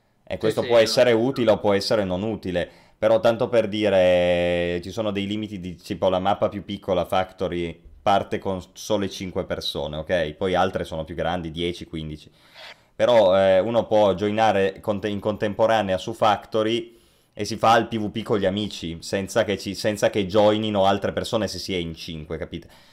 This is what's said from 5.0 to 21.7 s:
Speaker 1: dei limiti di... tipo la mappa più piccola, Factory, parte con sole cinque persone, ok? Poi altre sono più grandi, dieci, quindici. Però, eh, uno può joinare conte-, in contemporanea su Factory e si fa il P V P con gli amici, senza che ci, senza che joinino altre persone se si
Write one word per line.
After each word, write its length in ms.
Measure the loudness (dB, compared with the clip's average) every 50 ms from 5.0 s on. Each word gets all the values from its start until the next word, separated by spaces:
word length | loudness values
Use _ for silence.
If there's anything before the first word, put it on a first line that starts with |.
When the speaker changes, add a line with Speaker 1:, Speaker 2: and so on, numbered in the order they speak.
| -4 -4
Speaker 1:
dei 140 | -4 -4 -4
limiti 360 | -4 -4 -6 -6 -8 -10 -10
di... 140 | -10 -12 -12
tipo 340 | -12 -10 -10 -4 -2 0 0
la 100 | 0 0
mappa 300 | 0 0 0 0 -2 -2
più 160 | -2 -6 -10
piccola, 400 | -10 -10 -6 -4 -2 0 0 0
Factory, 760 | 0 0 -2 -2 -2 -4 -6 -6 -4 -4 -4 -4 -6 -8 -12 -18 -20 -16 -4
parte 380 | 0 2 2 2 0 -2 -6 -6
con 220 | -4 -6 -6 -6 -8 -12 _
sole 360 | -12 -4 -2 -2 -2 -2 -4
cinque 360 | -6 -8 -10 -8 -6 -6 -6
persone, 520 | -6 -6 -6 -6 -6 -6 -6 -6 -6 -8
ok? 360 | -8 -4 -2 -2 -2 -2 -4 -4
Poi 200 | -4 -2 0 2
altre 300 | 0 0 0 -2 -4 -6
sono 220 | -8 -8 -10 -10
più 100 | -8 -8
grandi, 360 | -6 -4 -4 -4 -6 -6 -8
dieci, 340 | -6 -6 -4 -6 -6 -8 -12
quindici. 440 | -12 -10 -10 -10 -10 -12 -14 -16 -20 _ _ _ _ _ -20 -20 -20 -20 _ _ _ _
Però, 440 | 0 2 4 6 6 6 6 6
eh, 220 | 6 6 6 6 4
uno 260 | 4 2 2 0 2
può 300 | 4 4 4 4 4 2
joinare 640 | 2 0 0 2 2 2 2 4 2 2 0 -2 -4
conte-, 260 | -4 -4 -4 -4 -4
in 140 | -4 -4 -4
contemporanea 760 | -4 -4 -4 -2 -4 -4 0 2 2 2 2 2 0 0 -2
su 140 | -2 -4 -6
Factory 840 | -4 0 2 2 2 0 -2 -4 -2 -2 0 0 -2 -2 -4 -8 -14 _ _ _ _ _ _ _ _ -10
e 60 | -8
si 100 | -8 -4
fa 220 | 2 4 4 4
il 80 | 4 2
P 140 | 0 -4 -4
V 100 | -4 -4
P 140 | -6 -6 -4
con 160 | -2 -2 0
gli 80 | 0
amici, 500 | 0 0 -2 -4 -6 -8 -8 -10 -10 -10 -10
senza 420 | -8 -6 -6 -6 -4 -2 -2 -2 0
che 160 | 0 -2 -4
ci, 160 | -6 -8 -8
senza 340 | -4 -4 -4 -2 0 -2 0
che 160 | 0 -2 -2
joinino 600 | 2 4 4 4 4 4 2 0 0 0 2 2
altre 280 | 2 2 0 -2 -4 -4
persone 340 | -6 -4 -4 -2 -2 -2
se 120 | -4 -6 -8
si 160 | -8 -6